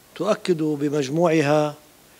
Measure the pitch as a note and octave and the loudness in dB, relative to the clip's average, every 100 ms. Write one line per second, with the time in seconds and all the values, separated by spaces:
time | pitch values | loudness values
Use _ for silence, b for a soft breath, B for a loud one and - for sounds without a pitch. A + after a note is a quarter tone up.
0 | _ - F#3+ G#3 - D#3+ D#3 D3 D3 D3 | _ -6 -4 -2 -2 -2 -2 -2 -2 -2
1 | C3 D#3+ F3 D#3+ C#3+ D3+ D3 D3 - - | -2 0 2 2 2 2 0 -4 -18 -20
2 | B | B